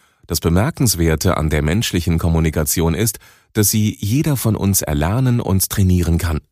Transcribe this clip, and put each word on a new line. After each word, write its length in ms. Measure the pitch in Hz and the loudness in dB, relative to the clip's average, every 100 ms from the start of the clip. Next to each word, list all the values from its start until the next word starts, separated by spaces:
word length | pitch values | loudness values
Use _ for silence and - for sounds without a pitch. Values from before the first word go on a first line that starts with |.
| _ _ - | _ _ -8
Das 140 | 85 | -4
Bemerkenswerte 960 | 85 87 123 - 123 87 82 78 98 73 | 0 2 0 0 -2 0 0 2 0 0
an 120 | 78 | 0
der 140 | 78 | 0
menschlichen 560 | 73 95 120 87 85 82 | 0 -2 -2 -2 0 0
Kommunikation 760 | 85 82 80 78 76 - 82 | 0 2 0 0 -2 0 0
ist, 240 | 78 117 - - _ _ | 0 -2 -4 -14 _ _
dass 180 | - 107 | -2 0
sie 260 | 110 107 - | 2 0 -2
jeder 380 | 101 127 160 135 | -2 0 0 0
von 180 | 117 107 | 0 0
uns 280 | 101 98 | 0 0
erlernen 560 | - 76 78 113 131 120 | -2 -2 0 0 0 0
und 300 | - 95 - | 0 0 0
trainieren 500 | - 95 90 82 85 | 0 2 2 2 0
kann. 220 | 85 80 - | 0 -4 -8